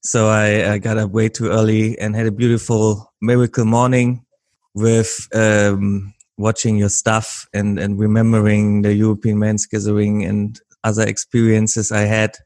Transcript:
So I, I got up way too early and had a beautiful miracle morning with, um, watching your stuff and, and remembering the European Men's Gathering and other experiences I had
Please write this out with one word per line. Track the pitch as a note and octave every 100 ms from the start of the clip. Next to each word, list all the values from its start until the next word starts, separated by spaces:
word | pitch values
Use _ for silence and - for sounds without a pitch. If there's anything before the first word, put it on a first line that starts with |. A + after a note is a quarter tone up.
So | - A#2+ A2
I, | G#2+ G#2+ G#2 F#2
I | G#2
got | G#2 A2
up | G#2+
way | G#2 A2
too | - A2+
early | G#2+ A2 A2 A2 A2+
and | G#2+ G#2+
had | A2+
a |
beautiful | G#2 A#2+ A#2 - A2+ A2 G#2 - _
miracle | A2 B2 A#2+ - A2+
morning | A#2 B2 B2+ A#2+ B2 _ _ _ _ _
with, | G2+ A2+ A2+ A2 - -
um, | A2 A2 G#2+ G#2 G2 G2+ G2+ G2 - _ -
watching | G#2 A2 A#2 G#2+
your | G2+
stuff | - - A2 A2 - -
and, | G2+ G#2 G2+
and | G2 G2+
remembering | G#2+ G#2+ A2+ A2+ G#2 G#2 G#2 G#2
the | G#2
European | G#2 A2 G#2+ A2+ G#2
Men's | G#2+ G#2+ -
Gathering | A2 G#2 G#2 G#2 G#2
and | F#2 G#2 G#2 A2+ _ _
other | A2 G#2+
experiences | G#2+ G#2 - A#2+ A2+ A2 A2 - G#2+
I | G#2+ G#2
had | A2 G#2+ -